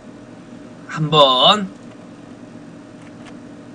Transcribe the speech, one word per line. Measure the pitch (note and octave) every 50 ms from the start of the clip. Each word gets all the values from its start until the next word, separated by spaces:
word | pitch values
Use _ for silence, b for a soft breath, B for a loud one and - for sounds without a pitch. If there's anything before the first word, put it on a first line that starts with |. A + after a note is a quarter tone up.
| - - - - - - - - - - - - - - - - -
한 | - - D#3+ D#3 D3
번. | D#3 D3+ C#3+ C3 C3 B2+ C#3 E3+ G3+ G#3+ G3 F#3+ - - - - - - - - - - - - - - - - - - - - - - - - - - - - - - - - - - - - - - - - -